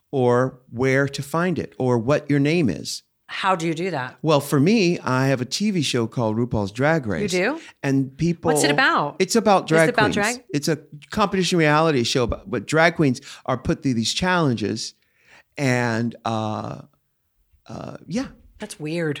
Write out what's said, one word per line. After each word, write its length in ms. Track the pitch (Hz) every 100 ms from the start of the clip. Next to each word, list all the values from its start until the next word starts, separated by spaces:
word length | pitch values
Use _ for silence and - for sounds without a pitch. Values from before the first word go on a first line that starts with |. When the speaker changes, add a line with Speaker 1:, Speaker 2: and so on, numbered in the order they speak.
| _
Speaker 1:
or 480 | 139 120 123 131 - _
where 360 | 117 131 131 139
to 140 | 139
find 340 | 135 160 180 143
it, 160 | - -
or 200 | 127 120
what 280 | 113 147 -
your 120 | 143
name 280 | 143 170 131
is? 360 | 71 - - - _ -
Speaker 2:
How 260 | - 196
do 100 | 185 165
you 60 |
do 180 | 156 185
that? 240 | 151 127 -
Speaker 1:
Well, 180 | 151 147
for 180 | 139 147
me, 400 | 151 233 175 170
I 300 | - 127 135
have 120 | 131
a 40 |
T 260 | 123 - 208
V 120 | 185
show 260 | 135 127 113
called 280 | 131 113 107
RuPaul's 360 | 120 117 98
Drag 340 | 113 143 165 117
Race. 260 | 85 208
Speaker 2:
You 200 | 180 196
do? 80 | 320 - -
Speaker 1:
And 360 | 139 135 131 -
people 340 | 170 170 170
Speaker 2:
What's 140 | 151
it 80 | 147
about? 420 | 147 285 320 147 -
Speaker 1:
It's 160 | 185 233
about 320 | 208 185 151
drag 140 | 160
Speaker 2:
Is 40 | 160
it 20 |
about 100 | - 208
Speaker 1:
queens. 20 | 165
Speaker 2:
drag? 280 | 208 247 -
Speaker 1:
It's 140 | 147 156
a 140 | 147 - 151 -
competition 480 | - 202 196 175 180
reality 420 | 156 151 165 139
show, 240 | 117 135 117
but, 240 | - -
but 160 | 113 98
drag 300 | 156 170 170
queens 240 | 147 123 - - -
are 100 | 127
put 280 | - 165
through 100 | 139
these 180 | 117 113
challenges, 840 | - 185 180 151 113 104 113 - - _ _ _ - _ -
and, 600 | 139 123 123 113 117 -
uh, 580 | 113 113 110 107 107 - - _ _ _ _ _ _ _ -
uh, 280 | - - - -
yeah. 200 | 202 269 - - -
Speaker 2:
That's 220 | 208 -
weird. 400 | 151 170 165 143